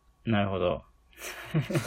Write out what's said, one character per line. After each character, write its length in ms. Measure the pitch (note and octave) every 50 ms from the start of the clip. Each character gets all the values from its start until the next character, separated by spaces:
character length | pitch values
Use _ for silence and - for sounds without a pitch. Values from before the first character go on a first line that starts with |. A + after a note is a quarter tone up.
| _ _ _ _ -
な 180 | A#2 A2 G2+
る 60 | G2+ G2
ほ 120 | G2 F2+
ど。 220 | F2+ F2+ D#2+ - - - _ _ _ _ - - - - - - - - - D#3 - - F3+ C3+ G#2+